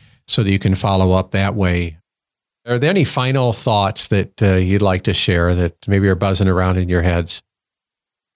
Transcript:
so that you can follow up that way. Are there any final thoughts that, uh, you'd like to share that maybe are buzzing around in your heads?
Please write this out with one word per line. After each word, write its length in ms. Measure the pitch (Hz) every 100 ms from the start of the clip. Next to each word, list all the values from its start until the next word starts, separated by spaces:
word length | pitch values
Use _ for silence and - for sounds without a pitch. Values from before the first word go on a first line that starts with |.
| - _ -
so 160 | -
that 80 | 98
you 80 | 98
can 160 | -
follow 380 | 98 104 95 92
up 180 | 92 92
that 240 | 98 98
way. 420 | 104 92 87 85 80 _ _ _ _ _ _ 117
Are 120 | 120
there 120 | 147
any 140 | 196
final 480 | 139 - 127 135 123
thoughts 560 | 110 127 104 98 - -
that, 340 | 101 90 -
uh, 140 | 101 92
you'd 260 | 92 98
like 200 | 101 92
to 120 | 107
share 400 | 87 - 87 87
that 320 | 90 87 - -
maybe 220 | 98 98
are 80 | 90
buzzing 320 | 98 95 98
around 300 | 90 92 92
in 100 | 90
your 140 | 90
heads? 380 | 85 85 85 - - _ _ _ _ _ _ _ _